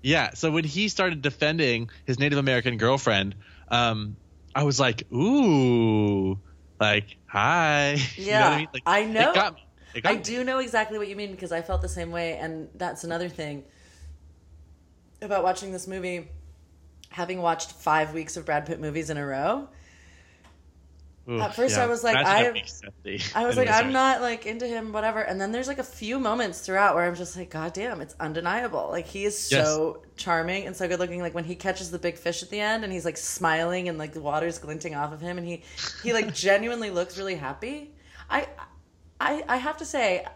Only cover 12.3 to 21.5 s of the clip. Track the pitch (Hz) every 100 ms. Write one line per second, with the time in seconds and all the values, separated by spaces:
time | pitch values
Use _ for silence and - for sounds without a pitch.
12.3 | 120 160 160 156 - 180 - 170 170 180
13.3 | 170 151 143 135 _ - - - - -
14.3 | - _ - - - _ _ _ _ 208
15.3 | 202 180 185 196 185 185 190 180 175 151
16.3 | - - - - _ - - - - 175
17.3 | 185 170 165 - - - 156 156 160 151
18.3 | 175 156 147 151 165 151 151 151 147 143
19.3 | 135 160 262 277 - - - - - -
20.3 | _ - - - - - - - - -
21.3 | 117 208